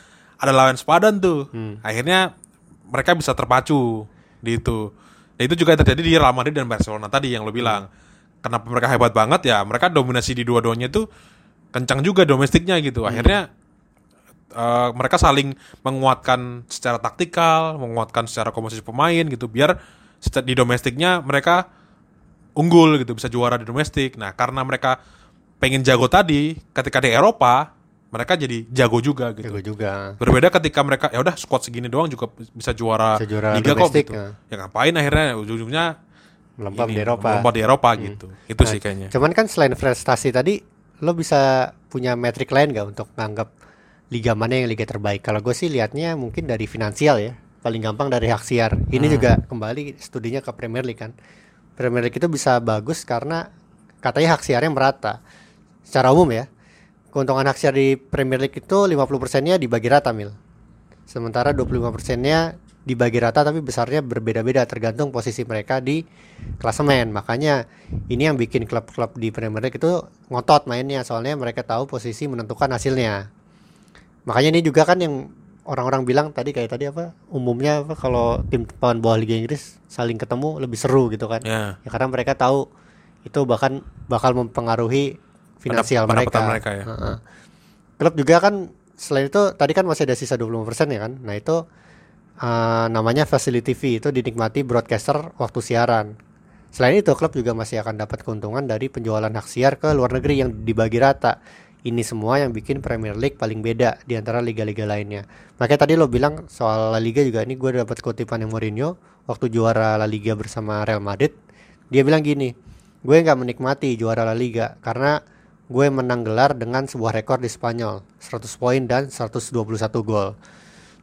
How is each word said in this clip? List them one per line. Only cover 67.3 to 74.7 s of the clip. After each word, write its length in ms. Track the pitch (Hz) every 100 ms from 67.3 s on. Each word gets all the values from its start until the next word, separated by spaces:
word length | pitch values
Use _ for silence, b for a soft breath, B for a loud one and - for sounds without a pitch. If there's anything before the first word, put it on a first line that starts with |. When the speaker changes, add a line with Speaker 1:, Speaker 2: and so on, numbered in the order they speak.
| 117 151 139 113 B B B -
Speaker 2:
ini 180 | 120 156
yang 80 |
bikin 320 | 139 117 127 113
klub-klub 480 | 113 110 - 117
di 160 | - 113
Premier 320 | 117 113 107
League 160 | 127 123
itu 240 | 165 175 - _ -
ngotot 400 | 123 123 151 -
mainnya, 400 | 120 135 135 123
soalnya 280 | 117 123
mereka 280 | 147 120 117
tahu 240 | 123 117 139
posisi 400 | 127 117 110 147
menentukan 440 | 123 110 - 135
hasilnya. 600 | 123 139 131 117 101 101 _ _ b b b b b b _
Makanya 240 | - 113 147
ini 100 | 165
juga 220 | 160